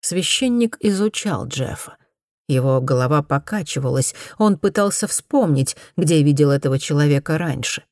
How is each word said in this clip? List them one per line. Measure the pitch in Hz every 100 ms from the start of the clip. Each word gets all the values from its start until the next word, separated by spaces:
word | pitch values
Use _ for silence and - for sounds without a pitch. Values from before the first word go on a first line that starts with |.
Священник | - 175 165 - 262 240 233 -
изучал | 208 190 208 - 208 131 123
Джеффа. | - 131 - - - _ _ _ _ _
Его | 131 131 131
голова | 127 127 127 151
покачивалась, | 143 143 - 214 170 - 131 131 131 - - -
он | 214 196
пытался | 202 208 202 196 -
вспомнить, | - - 285 202 139 131 - - -
где | 165 160
видел | 143 143 147
этого | 139 143 135
человека | - 147 147 143 143 156
раньше. | 170 - 117 - _